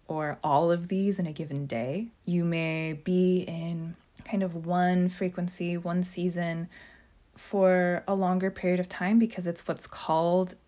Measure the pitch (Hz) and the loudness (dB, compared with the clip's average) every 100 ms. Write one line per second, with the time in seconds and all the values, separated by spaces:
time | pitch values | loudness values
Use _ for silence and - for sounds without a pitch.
0 | - 156 151 - 151 143 170 175 175 190 | -8 -4 -4 -2 2 4 4 2 0 0
1 | 202 190 165 147 156 143 139 117 123 170 | 0 0 -4 -6 -6 -6 -4 -4 -4 -4
2 | 233 - - 175 170 165 160 160 160 151 | -8 -10 -2 0 0 0 -2 -2 -4 -4
3 | - 180 185 180 180 165 165 170 165 - | 0 2 4 2 -2 -6 -6 -6 -8 -12
4 | _ - - 196 185 165 165 175 180 180 | _ -20 -6 -2 -2 -4 -2 2 4 4
5 | 180 180 185 180 175 - 175 175 175 180 | 2 0 -4 -2 -4 -4 -4 -4 -2 -2
6 | 180 - 180 175 170 165 175 - - - | -2 -2 -2 -2 -2 -4 -8 -14 -20 -20
7 | _ _ _ - - 196 185 180 175 175 | _ _ _ -20 -4 4 6 6 4 0
8 | - 196 185 185 190 185 180 180 180 - | 0 0 2 2 0 -2 0 0 -2 -4
9 | 185 226 220 - 175 170 - 156 - - | 2 4 4 0 -6 -4 -6 -8 -10 -8
10 | - 160 170 180 185 - | 0 2 4 2 0 -6